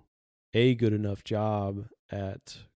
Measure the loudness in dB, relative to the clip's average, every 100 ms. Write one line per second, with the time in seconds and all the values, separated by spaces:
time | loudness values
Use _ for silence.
0 | _ _ _ _ _ 4 4 4 2 2
1 | -2 -6 -4 -2 0 0 -2 -4 -10 _
2 | -10 -6 -6 -8 -14 -18 -20